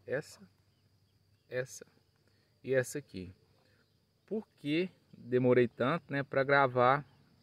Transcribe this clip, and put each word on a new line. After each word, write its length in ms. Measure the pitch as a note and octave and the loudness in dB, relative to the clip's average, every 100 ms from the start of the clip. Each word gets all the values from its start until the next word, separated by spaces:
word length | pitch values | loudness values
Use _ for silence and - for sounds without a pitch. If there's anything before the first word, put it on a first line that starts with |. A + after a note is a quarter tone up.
| - | -8
Essa, 360 | B2+ - - G3 _ _ _ _ _ _ _ _ _ _ | -8 -8 -20 -20 _ _ _ _ _ _ _ _ _ _
essa 360 | B2 C3 - - _ _ _ _ _ _ _ | -10 -10 -14 -20 _ _ _ _ _ _ _
e 100 | A#2+ | -2
essa 240 | C3 B2+ D3 | -2 -2 -8
aqui. 360 | - F#2+ F#2 F#2+ _ _ _ _ _ _ _ _ _ | -12 -14 -14 -18 _ _ _ _ _ _ _ _ _
Por 220 | G#3+ - _ | -10 -10 _
que 300 | C#3+ D#3 F#3 - _ - | -6 -4 -4 -10 _ -20
demorei 500 | A#2 B2 B2+ B2 A#2+ | -4 0 4 4 4
tanto, 440 | - B2 E3 - | 0 -4 -4 -6
né, 120 | C#3+ | -8
pra 200 | C#3 C3+ | -4 -4
gravar 600 | C3+ C#3 C3+ B2+ B2 C#3+ - _ _ _ | 2 2 2 4 2 2 -2 _ _ _